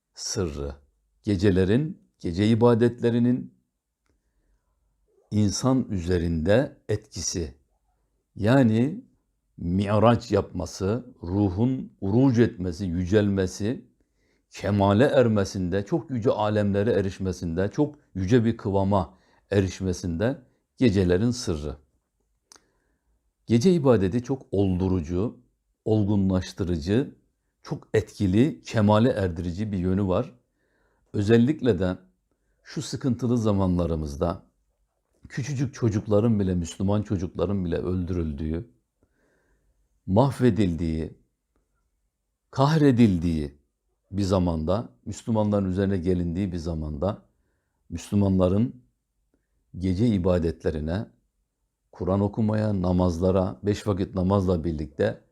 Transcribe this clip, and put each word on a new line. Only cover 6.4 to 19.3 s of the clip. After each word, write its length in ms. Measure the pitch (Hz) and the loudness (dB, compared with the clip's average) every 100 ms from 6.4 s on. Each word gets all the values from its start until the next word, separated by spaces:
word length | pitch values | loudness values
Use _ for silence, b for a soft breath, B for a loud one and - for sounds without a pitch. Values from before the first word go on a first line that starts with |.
| 80 110 151 - - | 2 2 0 -6 -6
etkisi. 680 | 107 - - - 92 73 - _ _ _ _ _ _ _ - | -6 -8 -10 -8 -6 -8 -12 _ _ _ _ _ _ _ -4
Yani 720 | 104 139 117 110 135 208 - _ _ _ _ - | 2 4 4 4 0 -4 -14 _ _ _ _ -10
mi'raç 760 | 98 92 101 107 110 117 - | -4 -2 0 4 4 4 2
yapması, 760 | 101 - 90 82 - 95 120 - - | 0 0 -6 -10 -4 -4 -4 -6 -14
ruhun 680 | 87 98 101 90 123 131 - - | -4 0 0 0 -2 -2 -8 -8
uruc 420 | 98 113 135 120 | -2 2 4 4
etmesi, 420 | 113 - 90 85 98 | 2 0 -8 -6 -4
yücelmesi, 1000 | 85 87 107 104 98 92 - 101 131 - _ _ _ _ _ _ | -4 0 2 2 0 -2 -4 -6 -6 -12 _ _ _ _ _ _
kemale 560 | - - 104 98 101 143 | -8 -2 2 4 6 4
ermesinde, 800 | 139 117 104 95 98 90 95 101 | 4 4 2 0 -2 -2 -2 -2
çok 240 | 170 117 | -4 -4
yüce 220 | 127 117 | -4 0
alemlere 600 | 95 107 107 101 101 110 | 0 0 0 0 0 0
erişmesinde, 760 | 98 95 - 92 90 87 82 98 | 0 -2 -4 -6 -4 -4 -2 -2
çok 240 | - 147 - b 92 | -2 -4 -4 b -6
yüce 300 | 92 123 113 | 2 2 2
bir 120 | 113 | -2
kıvama 560 | 107 98 98 101 85 b b | -2 0 2 0 -2 b b